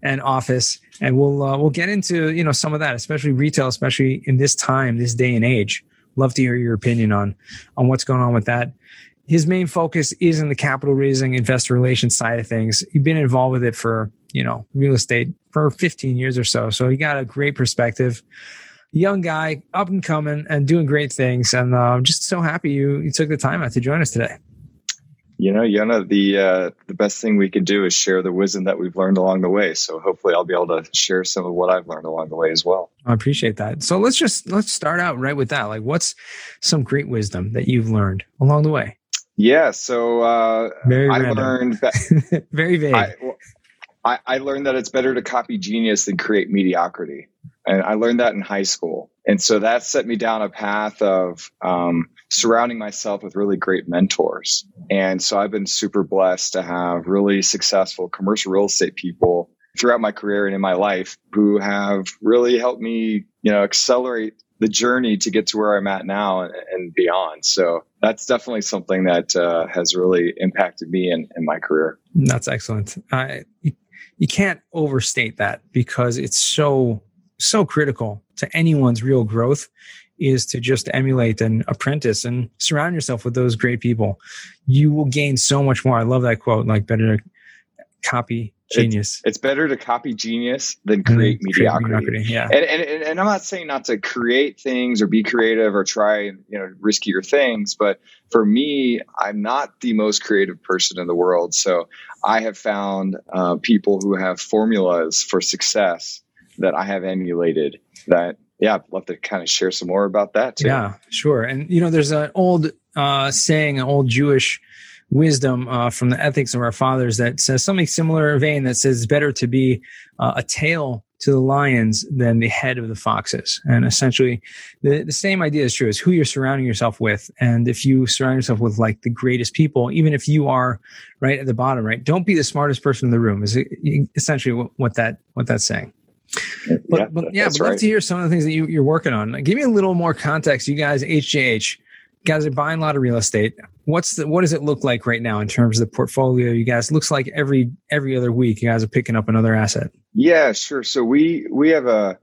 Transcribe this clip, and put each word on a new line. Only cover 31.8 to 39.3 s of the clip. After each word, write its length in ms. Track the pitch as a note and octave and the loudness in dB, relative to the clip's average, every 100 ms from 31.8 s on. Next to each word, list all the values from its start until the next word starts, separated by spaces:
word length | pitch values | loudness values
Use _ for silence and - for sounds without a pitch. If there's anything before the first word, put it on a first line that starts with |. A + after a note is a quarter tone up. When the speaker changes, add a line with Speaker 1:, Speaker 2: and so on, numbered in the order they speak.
| E2+ | -2
Speaker 2:
learned 160 | D#2+ D#2+ | -12 -8
along 240 | D#2+ D#2+ | -8 -8
the 80 | D#2+ | -2
way 140 | D#2+ | -2
as 120 | E2 | 0
well. 280 | F2 F#2 F2+ _ - | 0 -2 -2 _ -2
Speaker 1:
I 60 | |
appreciate 440 | A#2 C3+ C#3+ A#2 G#2 | -2 0 -2 -2 -4
that. 260 | G#2+ D3+ | -8 -6
So 140 | C#3 F3+ | -2 0
let's 180 | A3 C4 | 2 2
just, 320 | D4 - - | 0 -2 -4
let's 220 | F#3+ G#3+ | -2 -2
start 300 | - D3+ E3+ | -4 -4 -2
out 160 | F3 B2+ | -2 -2
right 160 | C3 C#3+ | -4 -2
with 140 | B2 | -2
that. 140 | D3 | -2
Like, 180 | G#2+ A2 | -4 -6
what's 340 | A2 E3 - - - - - - | -2 -2 -2 -8 -18 -18 -18 -8
some 220 | - D#3+ | -2 0
great 260 | B2 C#3 D3 | 0 -2 -2
wisdom 420 | A#2 G#2 F2+ F#2+ | -2 -2 -4 -4
that 160 | A2 - | -2 0
you've 220 | B2+ A2+ | 0 2
learned 340 | A2 G2 F#2+ - _ | 2 2 -2 -8 _
along 240 | C3+ D3 | 2 4
the 60 | D3+ | 2
way? 280 | D3 A2 - _ - - | 0 -4 -10 _ -12 -10